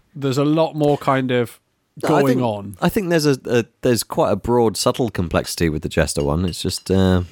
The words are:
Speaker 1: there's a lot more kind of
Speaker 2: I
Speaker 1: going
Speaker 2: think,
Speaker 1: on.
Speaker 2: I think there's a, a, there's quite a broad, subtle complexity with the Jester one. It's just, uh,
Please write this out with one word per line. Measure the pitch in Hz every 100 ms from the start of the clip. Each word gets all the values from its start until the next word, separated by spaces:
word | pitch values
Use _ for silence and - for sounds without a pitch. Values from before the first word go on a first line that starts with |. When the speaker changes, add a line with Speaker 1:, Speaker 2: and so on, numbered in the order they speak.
| _
Speaker 1:
there's | 151 135 131
a |
lot | 143 156 160
more | 151 147 143
kind | - 135 127
of | 123 117 - _ _ _ -
Speaker 2:
I | -
Speaker 1:
going | 156 135
Speaker 2:
think, | 127
Speaker 1:
on. | 123 104 101 104
Speaker 2:
I | 175
think | 226 180
there's | 170 147
a, | 127
a, | - 120 113 _
there's | 131 117
quite | - - 151
a | 98
broad, | - 120 113 95
subtle | 127 - 123
complexity | - 87 90 - - 85
with | 76
the | 76
Jester | - 78 -
one. | 71 78 92
It's | -
just, | - - -
uh, | 95 95 92 87